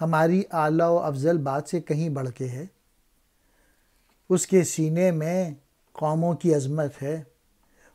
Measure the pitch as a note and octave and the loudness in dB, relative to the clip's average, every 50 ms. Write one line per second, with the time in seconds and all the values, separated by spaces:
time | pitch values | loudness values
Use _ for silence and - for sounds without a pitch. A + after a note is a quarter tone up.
0 | E3 D#3+ E3 D#3 D#3+ E3 F3+ F#3+ G3+ - - E3 D3+ D3+ D#3 E3 E3+ E3+ E3+ F3 | -2 0 2 4 4 4 4 2 0 0 -2 0 0 2 2 2 4 4 2 2
1 | E3+ D#3 C#3+ C3+ C3+ D#3+ E3+ E3 C#3 C3+ C3+ C#3+ D3+ - - F3 D#3+ - D#3 D3 | 2 -2 -2 0 0 0 2 2 0 -2 -4 -4 -4 -4 -6 -6 -4 -4 -2 -2
2 | E3 E3 C#3+ C3+ C3 B2+ A#2 - C3 B2+ B2 C3 D#3+ F#3+ - _ _ _ _ _ | -2 -2 -4 -4 -6 -6 -6 -8 -8 -8 -8 -10 -12 -14 -18 _ _ _ _ _
3 | _ _ _ _ _ _ _ _ _ _ _ _ _ _ _ _ _ _ _ _ | _ _ _ _ _ _ _ _ _ _ _ _ _ _ _ _ _ _ _ _
4 | _ _ _ _ _ - F#3 F3+ - - F#3+ F#3 E3 - - - D#3 D#3 D#3+ E3+ | _ _ _ _ _ 0 0 0 2 4 4 4 4 2 0 -2 -2 0 0 2
5 | F#3 F#3 E3+ D#3 D3+ D#3+ F3 F#3 F#3 E3 C#3+ C3 _ _ _ _ _ _ - - | 2 2 2 0 -2 -2 -2 -2 -2 -4 -6 -12 _ _ _ _ _ _ -8 -4
6 | D#3 D3+ D#3 D#3+ E3 F3 E3+ - - F3 D#3 D3 C3 C3+ D3 D#3 D3+ C#3 - - | -2 -2 0 0 0 0 0 0 2 2 2 2 2 0 -2 -2 -2 -4 -6 -6
7 | C3+ C#3 D#3 D#3+ D3 - _ _ _ _ _ _ _ _ _ _ _ _ | -6 -6 -6 -6 -8 -14 _ _ _ _ _ _ _ _ _ _ _ _